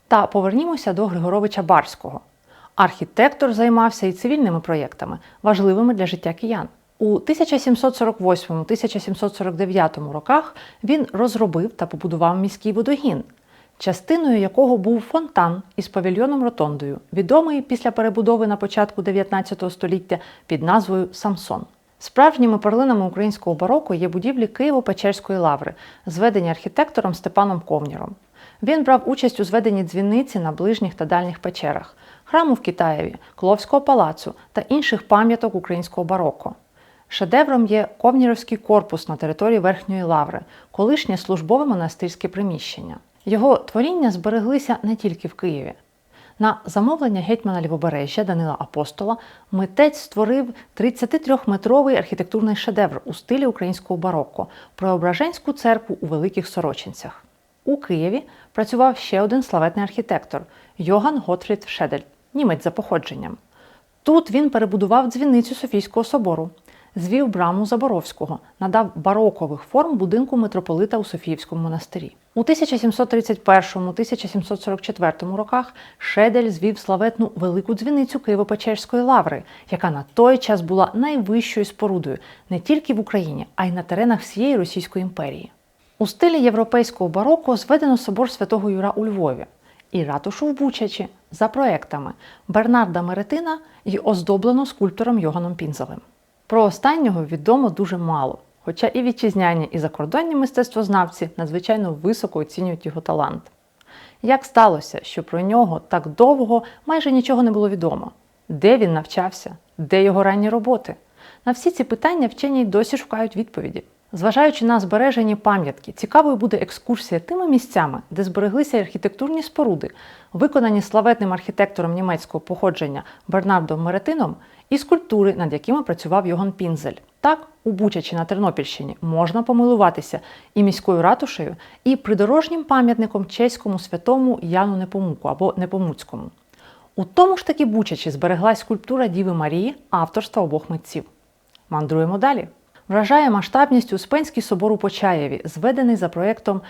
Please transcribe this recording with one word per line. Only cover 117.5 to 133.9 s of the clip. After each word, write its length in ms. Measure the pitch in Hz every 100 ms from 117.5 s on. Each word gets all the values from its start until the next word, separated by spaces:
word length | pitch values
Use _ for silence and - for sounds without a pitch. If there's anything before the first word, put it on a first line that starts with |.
| 262 - 196 156 135 -
де 140 | 160
збереглися 540 | 190 180 208 220 294 233
архітектурні 640 | 180 - 202 - 277 320
споруди, 480 | 311 - 277 165 - - - - _
виконані 500 | 180 294 294 226 208
славетним 500 | 202 214 220 233 196
архітектором 640 | 180 - 202 202 202 170
німецького 460 | 175 190 165 - 160
походження 640 | - 175 190 170 151 139 - - -
Бернардом 540 | 190 190 185 156 156
Меретином, 540 | 165 185 202 320 185 - - _ _
і 80 | 277
скульптури, 560 | - 339 - 214 196
над 180 | 185 165
якими 300 | 147 - 277
працював 440 | 269 170 160 185 185
Йоган 260 | 170 196
Пінзель. 400 | 190 180 160 147 - _ _
Так, 280 | 285 311 - _
у 80 | -
Бучачі 440 | 190 208 185 156 170
на 80 |
Тернопільщині 720 | 165 196 202 151 139 - 139 -
можна 400 | 165 160 170 196
помилуватися 800 | 233 240 240 233 190 170 - - - - _
і 80 | -
міською 400 | 202 196 - 180
ратушею, 540 | 170 240 269 - 151 170 - -
і 120 | 247 269
придорожнім 680 | - 202 208 294 320 330
пам'ятником 600 | 311 269 240 233 220 214 190
чеському 520 | - 240 240 214 190
святому 600 | -